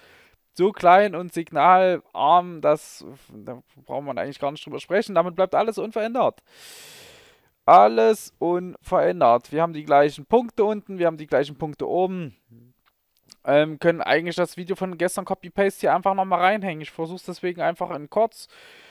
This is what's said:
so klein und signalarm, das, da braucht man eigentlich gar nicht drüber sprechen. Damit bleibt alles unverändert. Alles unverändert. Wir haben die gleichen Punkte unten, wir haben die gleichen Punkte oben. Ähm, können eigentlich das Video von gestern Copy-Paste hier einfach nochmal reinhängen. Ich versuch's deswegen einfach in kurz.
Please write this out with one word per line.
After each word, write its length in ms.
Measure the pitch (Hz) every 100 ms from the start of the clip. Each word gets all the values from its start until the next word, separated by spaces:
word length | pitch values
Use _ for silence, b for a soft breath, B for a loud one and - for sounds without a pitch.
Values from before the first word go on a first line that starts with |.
| b b b b _
so 180 | - 185
klein 420 | 214 180 180 208
und 180 | 165 180
signalarm, 1300 | 170 165 160 160 185 185 175 - - 139 175 180 170
das, 420 | 147 151 - - - 135 _
da 340 | 107 104 120 _ _
braucht 180 | - 131
man 160 | 143 120
eigentlich 220 | 104 143
gar 100 | 139
nicht 160 | 147 -
drüber 140 | 139
sprechen. 340 | - 185 226
Damit 220 | 185 175 175
bleibt 180 | 190
alles 240 | - 214 220
unverändert. 640 | 185 - 220 247 165 - B B B B B B B B B B B _
Alles 680 | - 175 208 226 226 220 - _
unverändert. 1120 | 165 175 180 - - 180 151 180 131 120 -
Wir 100 | 147
haben 100 | 170
die 120 | 156
gleichen 420 | 151 143 147 143 147
Punkte 380 | 226 240 -
unten, 340 | 208 214 - 190
wir 80 | 170
haben 100 | 160
die 120 | 156
gleichen 280 | 135 143 147
Punkte 320 | 156 147 -
oben. 480 | 170 185 185 156 104 _ 117 120 _ _ _ _ _ _ _
Ähm, 340 | - 143 156 151
können 220 | 170 170
eigentlich 340 | 90 143 170
das 220 | 170 175 -
Video 180 | 180
von 240 | 190 185 170
gestern 260 | 175 -
Copy-Paste 560 | 185 190 175 - 196 -
hier 140 | 175
einfach 200 | 160 190
nochmal 260 | 190 190 175
reinhängen. 400 | 180 214 196 156
Ich 100 | 156
versuch's 340 | - 165 180
deswegen 360 | - 135 180 175
einfach 320 | 160 170 175
in 180 | 165 147
kurz. 380 | - 220 - - b b b b